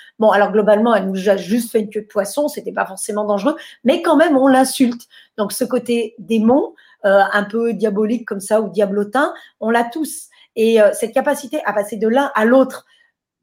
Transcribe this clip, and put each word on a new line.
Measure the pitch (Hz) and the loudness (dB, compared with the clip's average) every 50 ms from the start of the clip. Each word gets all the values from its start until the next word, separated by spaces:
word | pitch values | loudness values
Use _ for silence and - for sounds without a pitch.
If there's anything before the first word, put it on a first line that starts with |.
| - - _ - | -20 -20 _ 0
Bon, | 220 220 | 2 4
alors | 190 202 208 185 | 4 4 2 2
globalement, | 185 214 208 208 208 208 220 240 226 | 2 2 4 4 4 4 4 2 2
elle | 202 190 190 | 0 0 -2
nous | 190 190 185 208 | -6 -2 0 0
a | 196 | 0
juste | 190 175 175 214 247 233 240 | 0 0 -2 -2 -2 -2 -2
fait | - 226 | -2 -2
une | 208 214 | -4 -2
queue | - 214 214 | -6 -10 -12
de | |
poisson, | - - 214 196 202 - - 294 302 | -6 -4 -4 -4 -4 -4 -4 -4 -4
c'était | - 226 - 190 185 | -4 -8 -10 -8 -6
pas | 196 190 | -6 -6
forcément | - 190 190 - - 208 208 214 | -6 -6 -10 -10 -6 -6 -4 -2
dangereux, | 208 208 202 190 269 320 311 - - - _ - | -2 -2 -2 -2 -2 -4 -4 -8 -18 -20 _ 0
mais | 233 302 339 339 | 0 0 0 2
quand | 339 320 | 2 2
même, | 277 320 349 302 | 4 4 4 4
on | 262 262 277 | 4 4 4
l'insulte. | 262 262 262 262 - - 269 233 240 240 - - _ - _ _ _ - | 4 4 2 2 2 0 0 0 0 -4 -10 -20 _ -20 _ _ _ -6
Donc, | 208 202 - | -6 -6 -4
ce | - 262 | -6 -4
côté | 233 254 247 240 240 240 233 226 220 - - | -4 -4 -4 -4 -2 -2 -4 -4 -6 -10 -14
démon, | 190 160 226 226 214 226 247 294 403 480 - _ _ _ _ _ - | -6 -2 0 2 4 4 4 2 0 -2 -8 _ _ _ _ _ 0
euh, | 202 196 196 196 196 202 | 2 4 4 4 4 2
un | 208 202 | -2 -2
peu | 202 214 226 233 233 220 | -2 -4 -4 -2 -2 -2
diabolique | 180 220 226 196 202 220 208 240 233 226 | -2 -2 -2 0 0 0 -2 -2 -4 -6
comme | - 214 202 | -8 -10 -10
ça, | 190 - 220 220 | -4 0 0 0
ou | 220 202 | 0 -2
diablotin, | 170 196 208 196 196 208 208 208 - 254 294 349 - - - - _ _ | -2 -2 0 0 0 -2 -4 -2 -2 -2 -2 -2 -4 -8 -16 -20 _ _
on | 220 220 | -4 0
l'a | 226 233 240 | 0 0 0
tous. | 233 - 320 311 - - - - - _ _ _ _ _ | -2 -4 -6 -8 -8 -8 -12 -16 -20 _ _ _ _ _
Et, | - 220 226 226 220 208 | 0 2 2 4 4 4
euh, | 202 - | 4 2
cette | - - 220 - | 0 -4 -4 -2
capacité | 262 - 294 285 - - 240 - 302 - | -2 0 0 -2 -2 -6 -8 -8 -6 -6
à | 208 202 | -4 -4
passer | 214 202 202 240 | -4 -4 -4 -6
de | 208 220 220 | -4 -2 0
l'un | 226 269 285 269 - | 2 2 0 0 0
à | 214 214 | 0 2
l'autre | 226 247 269 262 262 - - - _ _ _ _ _ _ _ _ _ _ _ | 4 4 4 4 2 -2 -8 -18 _ _ _ _ _ _ _ _ _ _ _